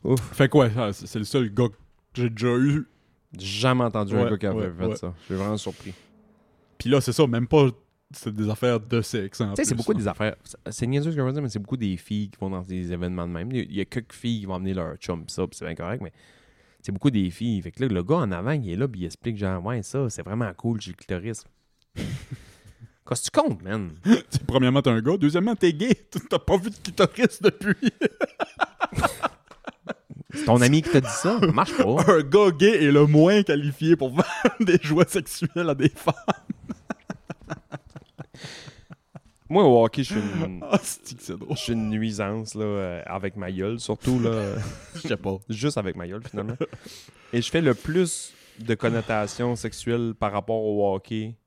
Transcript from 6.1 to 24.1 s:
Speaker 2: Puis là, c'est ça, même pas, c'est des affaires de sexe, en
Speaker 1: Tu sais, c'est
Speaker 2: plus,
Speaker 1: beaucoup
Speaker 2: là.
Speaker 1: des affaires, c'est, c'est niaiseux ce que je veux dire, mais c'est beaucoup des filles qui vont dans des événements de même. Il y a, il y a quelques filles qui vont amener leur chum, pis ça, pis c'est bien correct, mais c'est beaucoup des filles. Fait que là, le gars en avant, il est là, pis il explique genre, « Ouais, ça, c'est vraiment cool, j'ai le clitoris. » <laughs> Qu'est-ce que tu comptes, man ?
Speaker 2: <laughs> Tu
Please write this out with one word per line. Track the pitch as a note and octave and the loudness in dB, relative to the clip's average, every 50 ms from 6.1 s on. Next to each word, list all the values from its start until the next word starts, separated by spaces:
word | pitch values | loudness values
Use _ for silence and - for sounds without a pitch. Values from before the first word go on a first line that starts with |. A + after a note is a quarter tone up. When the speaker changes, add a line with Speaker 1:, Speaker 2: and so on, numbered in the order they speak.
| _ _ _ _ _ _ _ _ _ _ _ _ _ _ | _ _ _ _ _ _ _ _ _ _ _ _ _ _
Speaker 2:
Puis | - A#2 | -2 2
là, | C3 C#3 | 2 2
c'est | B2 - A#2 | 2 2 2
ça, | - D#3 C3+ | 2 2 2
même | A#2 A#2 B2 A#2+ | 4 0 0 2
pas, | - D#3 C#3+ C3 A#2 - _ _ _ _ _ _ | 4 6 6 4 2 -2 _ _ _ _ _ _
c'est | C#3+ - - A#2 G#2 | -20 -12 -10 -8 -4
des | G#2+ G#2+ G#2 | -2 -2 -2
affaires | G#2+ - - B2 A#2+ A2+ | -2 0 0 0 0 0
de | G#2+ A#2 A#2+ A#2 | -2 0 -2 -2
sexe, | G#2+ - - A#2 G2 G2 - - | -2 -2 -4 -6 -6 -6 -4 -4
en | A#2+ G2+ G2+ | -4 -2 -2
Speaker 1:
Tu | G#2+ | -2
sais, | D4 | -2
c'est | - C3+ | -2 -2
Speaker 2:
plus, | A2+ | -4
Speaker 1:
beaucoup | A#2 - G#3+ | 0 -2 0
Speaker 2:
là. | F#3 | 0
Speaker 1:
des | G#2+ G2+ | 0 -4
affaires, | E2+ - G#2+ G#2+ - - _ | -4 -2 -4 -4 -4 -6 _
c'est, | - - - _ - | -20 -20 -18 _ -14
c'est | A2 - - A#2 | -8 -6 -4 -2
niaiseux | C3 C#3+ C#3+ D#3+ | 0 0 -2 -2
ce | E3 | -2
que | D3 | -2
je | C3+ | -2
veux | B2+ C3+ | -2 -2
dire, | D3+ | -4
mais | D3 B2+ | -6 -6
c'est | G#2 A2 | -6 -6
beaucoup | G2+ - - C3 | -6 -6 -6 -4
des | A#2 G2+ F#2 F2 | -2 -2 -2 -4
filles | - - G#2 G#2+ G#2 G2 | -6 -6 -4 -4 -4 -6
qui | - _ | -8 _
vont | - F#2+ | -8 -8
dans | F#2+ F#2 | -6 -8
des | F2+ F#2 F#2 F#2 F2+ E2+ | -8 -8 -6 -6 -6 -4
événements | F2 F2 F2+ F2+ F2+ F2+ F2 F2 | -6 -4 -4 -4 -4 -4 -6 -6
de | |
même. | F2 E2 E2+ A#2 | -6 -6 -8 -6
Il | C3 B2+ | -4 -6
y | |
a, | G2 | -6
il | - - | -4 -4
y | G2 | -6
a | F#2+ | -6
quelques | - - B2+ A#2 _ - | -4 -6 -8 -8 _ -18
filles | - - A#2+ A#2 A2+ | -10 -6 -4 -4 -4
qui | G2+ | -4
vont | F#2+ F#2+ | -6 -6
amener | F2+ F#2 F#2+ F#2+ | -6 -4 -4 -4
leur | F#2 E2+ D#2+ D2 - | -4 -4 -6 -8 -10
chum, | - - F2+ E2+ D#2+ | -8 -6 -6 -6 -6
pis | - - | -10 -6
ça, | - F#2 F2 | -6 -6 -6
pis | - - | -6 -10
c'est | - | -10
bien | E2 E2+ | -10 -8
correct, | D#2+ E2+ E2+ G#2+ C3 G2+ | -8 -8 -8 -8 -8 -10
mais | E2 - _ _ _ _ _ _ _ _ _ _ _ _ _ | -12 -16 _ _ _ _ _ _ _ _ _ _ _ _ _
c'est | _ - | _ -8
beaucoup | G#2 F#2+ - D3 | -8 0 0 2
des | B2+ G#2 F#2+ F2+ | 2 2 0 0
filles. | E2+ - A2+ A#2+ A2+ G2 | -2 -4 -4 -4 -4 -4
Fait | E2+ F2 | -4 -8
que | - - B2+ | -8 -4 -4
là, | C3 | -2
le | G#2+ F2+ F2 | 0 -2 0
gars | F2+ D3+ F3 | 0 0 0
en | D#3 G#2 | 0 -2
avant, | F#2 E2+ F2+ A#2 | -4 -4 -4 -4
il | D3+ D3+ B2 F#2+ | -4 -4 -4 -4
est | E2+ | -4
là, | F#2 B2+ C#3 | -4 -4 -4
pis | A#2 F#2 | -4 -6
il | F2+ | -8
explique | E2 - - _ A#2+ A2+ G2+ | -10 -10 -8 _ -8 -6 -4
genre, « | G#2 F#2+ F#2+ F#2 E2+ | -4 -4 -4 -4 -4
Ouais, | G#2 B2 A#2+ | -6 -6 -6
ça, | F#2+ - - C#3 C#3 A#2+ | -8 -6 -6 -4 -4 -4
c'est | G#2 - E2 | -6 -8 -10
vraiment | E2+ G2+ A2+ B2 G#2+ F2+ _ | -8 -6 -4 -4 -6 -6 _
cool, | - A#2 A#2 G#2+ | -4 -4 -4 -4
j'ai | - F#2 | -6 -12
le | F2 _ | -16 _
clitoris. » | - _ G2 F2+ F2 A2+ A2+ - - - _ _ _ _ _ | -10 _ -8 -8 -6 -8 -10 -12 -14 -20 _ _ _ _ _
<laughs> | _ _ _ _ | _ _ _ _
Qu'est-ce | - - - - - - - - - - - - _ _ - - _ A2+ - _ _ _ - B2+ A#2 - - | -10 -8 -8 -8 -10 -10 -14 -16 -16 -16 -20 -20 _ _ -20 -20 _ -20 -20 _ _ _ -6 -6 -6 -6 -2
que | - - | 0 0
tu | |
comptes, | D#4 D#4 A#2+ E2+ D#2+ | 2 2 0 -4 -6
man ? | F#2 G2+ A2 G2+ F2 D#2 E2 | -6 -6 -6 -6 -8 -10 -6
Speaker 2:
<laughs> | F2+ | 2
Tu | F#3+ | 2